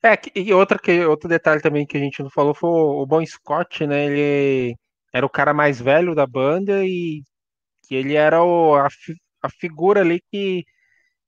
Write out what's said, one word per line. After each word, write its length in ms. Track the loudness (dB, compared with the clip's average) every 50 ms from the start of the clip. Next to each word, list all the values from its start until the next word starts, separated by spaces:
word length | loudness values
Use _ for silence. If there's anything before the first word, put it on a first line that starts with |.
| 4
É, 140 | 4 2
que, 140 | 2 -2 -12 _
e 180 | -8 -2 2 4
outra 260 | 4 4 2 0 -2
que, 260 | 0 0 2 2 2
outro 240 | 2 0 -2 -2 -2
detalhe 320 | -2 0 _ 0 0 2
também 240 | 0 -2 -2 -2 -4
que 120 | -4 -4
a 20 | -6
gente 220 | -6 -6 -6 -10 -14
não 60 | -8
falou 240 | _ 0 0 0 0
foi 140 | 0 -2 0
o, 320 | 2 2 2 0 0 -2 -2
o 20 |
Bon 200 | 0 0 -2 -2
Scott, 600 | -4 -10 -20 _ -6 -6 -6 -6 _ -6 -6 -4
né? 180 | -2 -2 -2 -2
Ele 720 | -2 -2 -2 0 0 0 0 0 0 0 -2 -2 -4 -6 -10 _ _ _ _ _ _ -4
era 120 | -2 -2
o 40 | -2
cara 240 | 0 0 0 2 2
mais 260 | 2 2 0 0 0
velho 340 | 0 2 2 2 2 0 0
da 100 | -2 -2
banda 580 | -2 -2 -2 -2 0 -2 -2 -2 -2 -2 -2 -2
e 380 | -4 -4 -6 -6 -8 -8 -10 -14 _ _ _ _ _ _ _ _ _ _ _ _
que 80 | _ -6
ele 200 | -6 -4 0 0
era 280 | 2 4 4 4 4 2
o, 320 | 2 2 2 4 4 4
a 140 | 4 2 0
fi-, 260 | -4 _ -16 -18 -18 _ _ _ _ _ -12
a 60 | -12
figura 520 | -10 _ -12 -10 -8 -2 0 2 2 4
ali 200 | 2 2 0 -2 _ _
que, 340 | -8 -6 -4 -4 -4 -6 -8 _ _ _ _ _ _ _ _ _ _ _ _